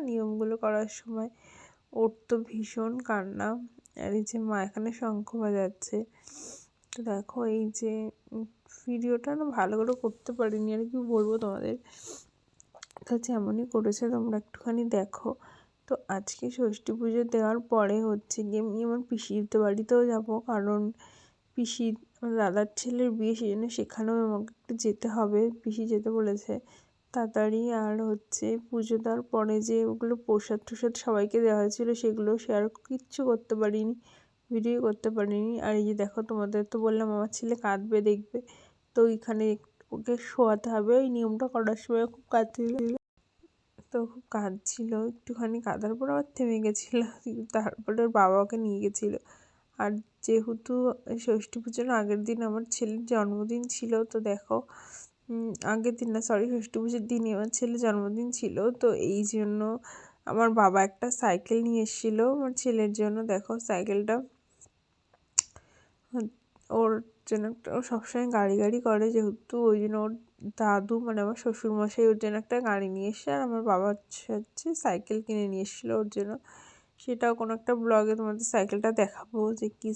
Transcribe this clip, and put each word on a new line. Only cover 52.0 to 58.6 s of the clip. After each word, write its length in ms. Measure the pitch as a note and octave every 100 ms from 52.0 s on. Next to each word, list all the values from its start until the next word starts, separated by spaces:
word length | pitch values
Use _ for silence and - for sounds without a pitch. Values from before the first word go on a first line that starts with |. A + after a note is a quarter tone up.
| G#3 G#3 G#3+
দিন 120 | A#3 A3+
আমার 140 | G#3+ A#3 -
ছেলের 260 | A3+ A3 A#3
জন্মদিন 520 | A#3 G3+ G3+ G#3+ A#3 B3 -
ছিল, 180 | A#3 A3+ A3+
তো 60 | A3+ G#3+
দেখো, 280 | G3+ - A3+ B3 - - - - _ -
উম, 200 | A#3 A3+ F#3 -
আগের 220 | A3 A3+ A#3+
দিন 100 | A#3 A3
না, 40 | A3+
সরি, 160 | A3+ A#3
ষষ্ঠী 240 | B3 A3 A3
পুজোর 200 | A3+ A#3+ A3
দিনই 200 | A#3+ A3+ G3+
আমার 140 | G#3+ -
ছেলের 220 | A#3+ A#3+ A#3+
জন্মদিন 420 | G#3 G3+ G#3+ A#3+
ছিল, 240 | A#3+ A3 -